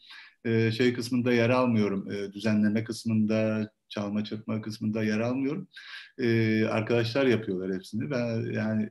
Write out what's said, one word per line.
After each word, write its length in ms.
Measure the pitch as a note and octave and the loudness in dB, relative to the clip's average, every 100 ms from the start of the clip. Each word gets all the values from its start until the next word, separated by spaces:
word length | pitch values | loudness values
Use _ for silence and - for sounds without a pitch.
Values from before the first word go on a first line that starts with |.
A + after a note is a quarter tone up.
| - - - _ A#2+ | -20 -20 -20 _ 0
e, 260 | A2+ A2+ | 2 2
şey 220 | A2 B2 | 4 2
kısmında 400 | A#2+ A#2 B2+ A#2+ | 2 -2 0 2
yer 160 | A#2+ A#2 | 4 4
almıyorum. 640 | B2+ B2+ A2 G2+ G2 F#2+ | 4 4 4 2 0 -4
E, 220 | G2+ G2 | -6 -6
düzenleme 500 | G2+ A2 G#2+ G#2 G#2+ | -4 0 2 4 2
kısmında, 880 | A2+ A2 A#2 A2 G#2+ A2 A2 A2 G#2+ - _ | -2 -6 -2 2 2 2 2 0 -4 -10 _
çalma 340 | - G#2 G#2 | -6 -4 -4
çırpma 380 | G#2+ A2+ - A2 | -4 -8 -6 -6
kısmında 420 | A2 G#2+ A2 G#2+ | -6 -6 -4 0
yer 160 | G#2+ G#2+ | 0 0
almıyorum. 480 | A#2 C3 C3+ E3+ F#3+ - - - - - | -2 -2 -2 -4 -8 -18 -18 -18 -18 -4
E, 440 | B2 A2+ A2 A2 A2 | 2 2 4 2 2
arkadaşlar 600 | A2 A2 A#2 A#2 C#3 C3+ | 0 2 2 2 2 4
yapıyorlar 480 | A2+ G#2+ F#2 F#2+ F#2+ | 2 0 -4 -4 -6
hepsini. 360 | - G#2+ D3 | -6 -6 -4
Ben 420 | C3 A#2+ A2+ A#2 | -2 -2 -2 -4
yani 360 | A2 G#2+ A2 G#2+ | -2 -2 -2 -2